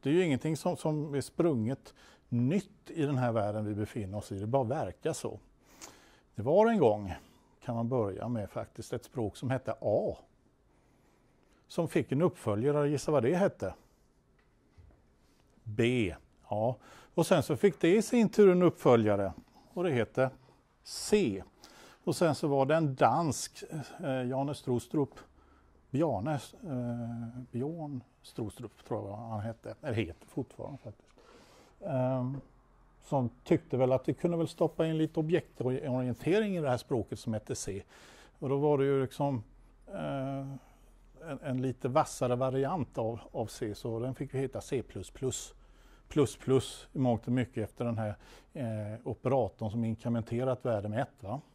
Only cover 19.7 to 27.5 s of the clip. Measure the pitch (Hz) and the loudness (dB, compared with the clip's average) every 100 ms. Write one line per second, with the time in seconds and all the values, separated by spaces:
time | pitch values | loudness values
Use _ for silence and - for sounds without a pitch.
19.7 | - 175 127 107 - 131 - - _ _ | -4 0 0 0 2 0 0 -20 _ _
20.7 | _ - - - 208 156 95 - _ - | _ -14 -10 2 2 4 -2 -8 _ -20
21.7 | - - - - - 170 135 156 139 135 | -20 -20 -10 -4 2 2 2 0 2 4
22.7 | 156 156 131 123 139 165 120 - - - | 4 2 4 4 6 0 -2 -6 -12 -12
23.7 | 160 131 - 175 131 123 131 139 143 - | -10 -10 -8 -4 -2 -2 -2 -2 -4 -2
24.7 | 120 - 160 139 - - - _ - _ | -2 0 0 0 -4 -20 -20 _ -20 _
25.7 | _ _ 131 160 107 120 147 - - 202 | _ _ 0 0 0 -2 -4 -6 -16 -8
26.7 | 127 120 120 117 117 117 123 127 | -6 -4 -6 -6 -8 -10 -12 -10